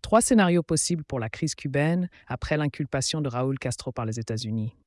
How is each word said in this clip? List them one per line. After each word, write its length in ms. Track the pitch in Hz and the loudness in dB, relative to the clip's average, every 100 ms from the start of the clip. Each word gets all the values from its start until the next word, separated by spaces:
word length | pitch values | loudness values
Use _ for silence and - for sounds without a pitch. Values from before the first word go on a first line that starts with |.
Trois 200 | - 220 | 4 4
scénarios 420 | 240 233 185 175 | 6 6 6 4
possibles 400 | 160 160 - 175 | 2 0 0 -2
pour 160 | 151 131 | -2 -4
la 100 | 110 | -4
crise 260 | - 160 - | -4 -6 -4
cubaine 540 | 143 139 151 175 180 - - | -2 0 2 2 -2 -8 -10
après 300 | 123 - 151 | -8 -2 0
l'inculpation 640 | 147 - 147 135 - 160 | 0 -2 -4 -2 -2 -2
de 80 | 143 | -2
Raúl 300 | 120 131 135 | -2 -2 -2
Castro 320 | 131 - - | -4 -6 -8
par 140 | 123 113 | -6 -4
les 140 | 113 | -4
États-Unis. 560 | 113 110 110 110 110 _ | -4 -6 -4 -4 -4 _